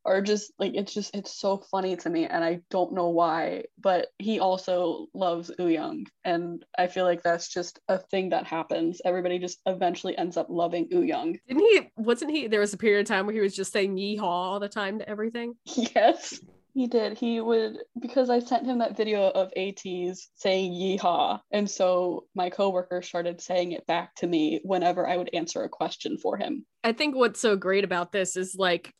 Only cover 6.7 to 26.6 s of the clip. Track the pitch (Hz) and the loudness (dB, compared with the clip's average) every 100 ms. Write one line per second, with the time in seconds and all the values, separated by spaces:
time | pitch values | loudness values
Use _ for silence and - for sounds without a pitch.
6.7 | - 180 190 180 175 175 170 - 180 175 | -2 0 2 2 2 2 0 -2 -6 -6
7.7 | - - 190 - 196 185 165 196 165 156 | -8 -2 -2 0 -2 0 -2 -2 -4 -2
8.7 | 165 165 180 185 180 180 180 180 - - | 0 0 0 0 0 0 -2 -4 -4 -4
9.7 | 185 180 180 190 - 175 170 - 170 170 | 0 0 0 -4 -4 -2 -2 -2 -2 0
10.7 | 170 165 175 - 139 156 190 - 262 440 | -2 0 2 2 0 -4 -6 -2 4 8
11.7 | 381 - - 226 233 302 302 233 214 202 | 8 4 -4 0 0 0 -2 0 2 2
12.7 | 190 226 202 208 196 208 220 196 190 190 | 0 2 4 4 0 0 0 0 -2 -4
13.7 | 214 196 190 196 208 196 175 185 202 202 | 0 0 -2 -4 -2 -2 -2 -2 -4 -4
14.7 | 220 196 214 - 208 220 233 233 240 - | -4 -4 -6 -8 -6 -6 -4 -8 -10 -6
15.7 | - 226 240 220 339 - - - - _ | -4 0 6 6 4 -4 -14 -18 -20 _
16.7 | 269 240 240 208 214 233 226 226 226 220 | -2 0 2 0 -2 -2 0 2 2 2
17.7 | - - 240 240 277 247 240 240 240 240 | -6 -12 -10 -2 2 4 2 2 0 0
18.7 | 240 226 214 214 208 190 190 190 185 190 | 0 0 0 0 2 4 2 0 -2 -4
19.7 | 196 190 180 180 185 - _ 196 190 190 | -6 -8 -4 -4 -6 -14 _ 0 2 0
20.7 | 175 190 196 185 165 139 104 - 208 202 | -2 -2 0 2 2 2 0 -2 -2 -2
21.7 | - 185 180 180 165 - 196 180 185 196 | 0 2 4 0 -4 -8 -4 -4 0 0
22.7 | 180 180 180 185 175 170 170 - 180 175 | 0 -2 -6 -4 -4 -4 -6 -2 -2 0
23.7 | 170 - 170 180 - 175 170 156 160 185 | -4 -2 -2 -2 -4 0 2 2 0 0
24.7 | 185 180 180 - 180 180 170 170 - 104 | 2 2 2 0 0 -2 -4 -4 -4 -6
25.7 | - 165 - - - - 202 - - | -4 -6 -4 -6 -4 -2 -2 -4 -6